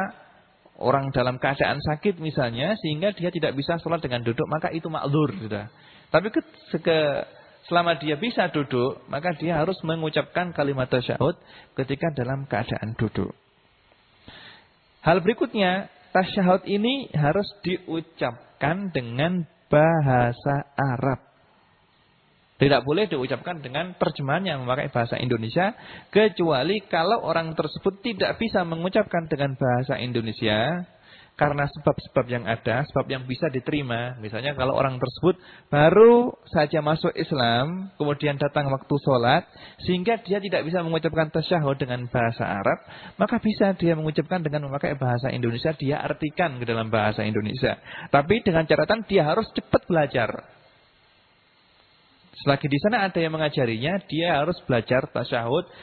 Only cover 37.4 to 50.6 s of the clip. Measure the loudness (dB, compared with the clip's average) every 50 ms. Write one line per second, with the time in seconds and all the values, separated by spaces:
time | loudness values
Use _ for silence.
37.4 | 2 2 2 2 0 -2 -4 -8 -10 -12 -6 _ -2 -2 -2 0 -2 -2 0 0
38.4 | -2 0 0 0 0 0 -2 -4 -2 -2 -2 0 2 2 2 4 4 4 4 2
39.4 | 2 -4 -14 -20 -20 -20 -20 -8 -2 -2 -2 0 2 0 0 0 0 -2 -2 -2
40.4 | 0 0 -2 0 0 0 -2 -2 -2 0 -2 0 0 0 0 0 0 0 0 -2
41.4 | 0 2 2 2 2 0 0 -2 -2 -4 -4 -6 -6 -2 0 2 2 2 0 -2
42.4 | -4 -4 -2 0 0 0 0 -2 -6 -16 -20 -18 -18 -18 -2 -2 0 0 0 0
43.4 | 0 0 2 4 2 2 2 2 2 2 2 2 0 -2 -2 -2 -2 -2 -4 -4
44.4 | -2 -2 -4 -4 -6 -6 -6 -4 -4 -4 -2 -2 0 0 0 0 -2 -2 -4 -2
45.4 | -2 -2 -2 -2 -2 -2 -2 -2 -2 -2 -2 -2 -2 -4 -4 -4 -4 -4 -2 -2
46.4 | -2 -2 -2 -4 -4 -2 -2 -2 -2 0 2 2 2 2 0 0 -2 -2 -2 -2
47.4 | -2 -2 -4 -2 -2 -2 -2 -4 -10 -16 -16 -16 -2 2 2 2 4 4 0 2
48.4 | 2 2 2 2 4 4 2 2 4 2 0 -2 0 2 2 4 4 4 2 0
49.4 | -2 -2 -6 -8 -4 0 0 0 0 2 2 2 2 2 0 0 -2 -2 -4 -8
50.4 | -12 -16 -20 _